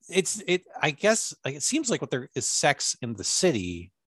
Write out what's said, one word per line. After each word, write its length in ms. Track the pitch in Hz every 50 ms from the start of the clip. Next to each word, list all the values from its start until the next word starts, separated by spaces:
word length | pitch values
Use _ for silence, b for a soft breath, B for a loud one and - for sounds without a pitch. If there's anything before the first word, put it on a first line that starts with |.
| _ -
It's, 320 | 170 185 185 - - 214 185 -
it, 160 | 175 180 - - - -
I 100 | - 143
guess, 420 | 135 - - 202 226 226 - - - - -
like, 100 | 143 135
it 80 | 147 -
seems 260 | - - 302 320 247
like 120 | 208 147
what 100 | - 131
there 180 | - 127 123 - -
is 100 | 131 120
Sex 520 | - - - - 151 143 - - - - -
in 120 | - 117 117
the 100 | 98 92
City, 680 | - - - - 185 147 110 92 90 87 87 87 87 _ _ _ _